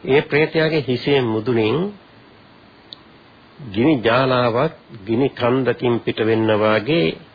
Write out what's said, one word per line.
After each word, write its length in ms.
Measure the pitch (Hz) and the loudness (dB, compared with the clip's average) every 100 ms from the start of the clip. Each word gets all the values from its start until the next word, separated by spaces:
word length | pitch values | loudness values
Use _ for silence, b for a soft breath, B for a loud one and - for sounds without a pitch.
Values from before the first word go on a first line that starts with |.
ඒ 160 | - 135 | 2 0
ප්‍රේතයාගේ 600 | 151 143 156 160 156 160 | 2 0 0 0 0 0
හිසේ 400 | 131 123 - 143 | -2 -4 0 0
මුදුනින් 580 | 120 110 107 117 107 135 196 202 - - - - - - - - - - - - - - - - | 0 -2 0 0 0 0 -4 -8 -20 -20 -20 -20 -20 -20 -20 -20 -20 -20 -20 -20 -20 -20 -20 -20
ගිනි 360 | 127 95 123 143 | -10 0 2 2
ජාලාවක් 760 | 110 120 131 127 123 113 156 - - 113 | 2 2 2 2 0 0 -2 -4 -20 -20
ගිනි 280 | 95 113 135 | -4 0 0
කන්දකින් 680 | - 120 131 123 117 127 117 | 0 0 0 0 -2 0 -2
පිට 180 | 123 - | -2 -2
වෙන්න 300 | 110 110 110 107 | 0 2 2 2
වාගේ 600 | 107 107 107 165 160 - - | 2 2 0 0 0 -4 -14